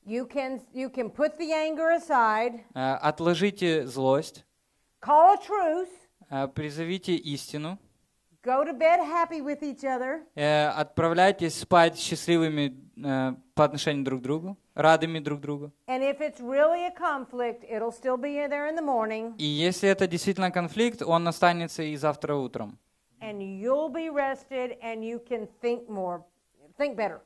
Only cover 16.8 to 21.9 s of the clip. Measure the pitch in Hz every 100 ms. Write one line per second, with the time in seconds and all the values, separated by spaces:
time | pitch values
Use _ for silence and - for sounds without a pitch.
16.8 | 349 359 339 285 247 247 240 233 - 220
17.8 | 226 233 262 254 285 285 285 285 294 330
18.8 | 302 247 220 220 226 220 151 147 170 180
19.8 | 202 196 185 170 - 190 185 180 170 175
20.8 | 233 233 - 170 170 165 180 175 170 -
21.8 | 156